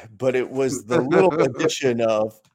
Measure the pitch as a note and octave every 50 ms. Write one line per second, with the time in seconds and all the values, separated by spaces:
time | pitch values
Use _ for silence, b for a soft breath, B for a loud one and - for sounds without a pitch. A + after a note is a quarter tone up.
0 | B A2 G#2+ F#2+ B2+ C3 B2 B2+ A#2 - B2+ C3+ C3+ C3 G2 F2+ G2+ G#2+ B2 A#2+
1 | B2 C#3 E3+ - F#3+ F3 D3 E3 D#3 C3+ A#2+ B2 - D#3 - - C#3 B2+ A#2 A#2
2 | A2+ A2+ A2 G#2+ G#2+ G#2+ - _ _ _